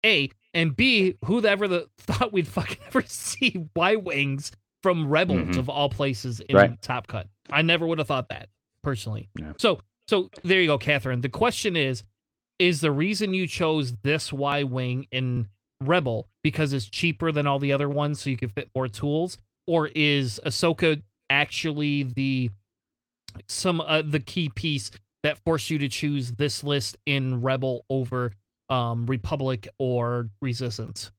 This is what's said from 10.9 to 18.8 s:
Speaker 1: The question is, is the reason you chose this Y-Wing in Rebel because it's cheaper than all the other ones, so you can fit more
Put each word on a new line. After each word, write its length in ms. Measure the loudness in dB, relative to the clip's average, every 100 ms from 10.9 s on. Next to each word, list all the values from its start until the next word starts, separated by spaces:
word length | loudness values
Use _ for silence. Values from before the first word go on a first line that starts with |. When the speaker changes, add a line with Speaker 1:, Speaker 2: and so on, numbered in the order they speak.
| 0 0 -2
Speaker 1:
The 60 | -4
question 460 | 0 0 2 -2 0
is, 280 | -2 -4 -10 _ _ _ _ _
is 200 | 2 4
the 100 | 2
reason 420 | 2 0 0 0
you 140 | 0 -2
chose 460 | 0 0 2 -2 -2
this 280 | -2 -2 -2
Y-Wing 760 | -4 0 0 0 -2 -2 -4 -4
in 380 | -2 0 0 -2 _ _ _
Rebel 480 | 2 2 2 -4 -6 _
because 280 | -4 0 0
it's 160 | 0 -4
cheaper 440 | -2 -2 0 0
than 160 | 0 0
all 100 | 0
the 140 | 0
other 160 | 0 0
ones, 340 | 0 -2 -2
so 80 | -4
you 60 | -4
can 120 | -4
fit 200 | -6 -6
more 100 | -4